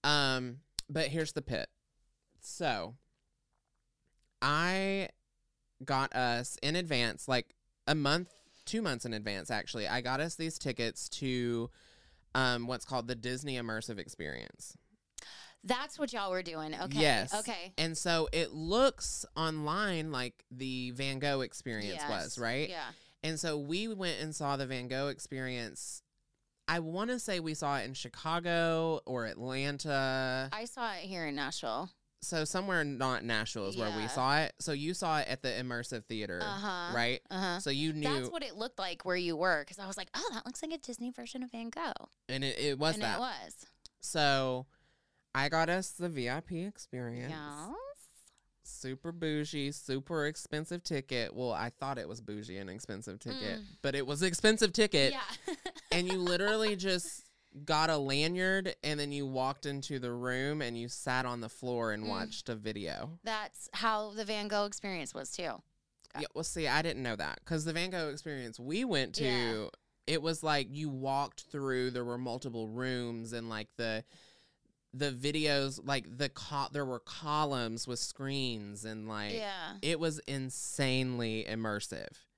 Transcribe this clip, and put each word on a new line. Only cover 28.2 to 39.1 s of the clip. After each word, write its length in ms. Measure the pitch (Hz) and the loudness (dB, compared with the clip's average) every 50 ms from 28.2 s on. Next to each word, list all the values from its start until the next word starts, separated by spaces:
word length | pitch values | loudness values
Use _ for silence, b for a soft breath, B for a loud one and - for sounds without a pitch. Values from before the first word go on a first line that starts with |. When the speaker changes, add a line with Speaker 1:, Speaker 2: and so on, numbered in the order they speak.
| - 160 165 170 170 175 170 170 165 165 165 160 165 165 160 147 - | -2 0 0 2 2 2 4 4 6 4 4 4 4 2 2 0 0
Speaker 1:
or 220 | - 127 123 117 | -2 -2 0 0
Atlanta. 1200 | 110 - - 120 127 131 135 139 143 143 139 - 156 143 135 135 131 131 131 131 131 127 131 131 135 151 | -2 -4 -4 -4 -2 0 0 0 0 0 -2 -2 0 2 4 4 4 2 2 2 2 0 0 -2 -2 -4
Speaker 2:
I 120 | 214 233 | -6 -6
saw 260 | 240 - - 240 226 202 | -8 -6 -4 -4 -2 -2
it 60 | 175 | -4
here 260 | 160 185 190 175 165 | -6 -6 -4 -2 -2
in 80 | 151 143 | -2 0
Nashville. 560 | 143 143 135 143 - - 123 110 123 170 185 _ _ _ _ _ _ | 0 -2 -2 -2 -2 -2 0 0 0 -2 -4 _ _ _ _ _ _
Speaker 1:
So 240 | - - - 165 151 | -6 -2 0 2 2
somewhere 380 | 151 - 185 190 196 185 170 156 | 2 0 0 2 4 4 4 4
not 400 | 143 139 120 131 131 127 - - | 2 2 2 2 2 2 2 2
Nashville 420 | 117 117 107 107 117 - 117 101 98 | 2 2 2 2 0 -2 -2 -2 -2
is 80 | 95 | -2
where 140 | 95 113 107 107 | 0 0 0 0
we 60 | 104 104 | -2 -2
Speaker 2:
Yeah. 60 | 117 | -2
Speaker 1:
saw 300 | - - 127 131 143 151 | 0 2 4 6 6 6
it. 160 | 160 - - _ | 4 2 -2 _
So 120 | - - 151 | -4 -4 -2
you 200 | 139 147 160 180 | -2 -2 -2 -2
saw 240 | - - 170 156 151 | 0 0 2 2 2
it 80 | 131 - | 2 0
at 140 | 131 131 - | -2 -2 0
the 80 | 131 | -2
Immersive 540 | 113 110 127 127 123 117 120 - 131 117 104 | -2 0 -2 -2 -2 -4 -4 -4 -6 -6 -6
Theater, 360 | _ 113 110 107 98 90 87 104 | _ -4 -4 -2 -2 -2 -2 -2
Speaker 2:
Uh-huh. 500 | - 202 - 202 208 185 180 175 175 185 | -2 -2 -2 -2 -2 -2 -2 -2 0 2
Speaker 1:
right? 260 | 120 117 120 127 - _ _ | 2 2 2 2 0 _ _
Speaker 2:
Uh-huh. 300 | 190 185 196 185 175 180 | -4 -2 0 0 0 0
Speaker 1:
So 100 | 196 143 | 0 0
you 220 | 139 139 151 160 156 | 0 2 2 0 0
knew. 160 | 151 147 - 147 | 0 0 2 2
Speaker 2:
That's 160 | 135 127 123 | 2 0 -2
what 120 | - 330 285 | -4 -4 -6
it 140 | 247 165 | -6 -6
looked 220 | 196 220 262 - - | -6 -6 -6 -4 -4
like 260 | 220 185 175 175 - | -4 -4 -4 -4 0
where 120 | 190 | 0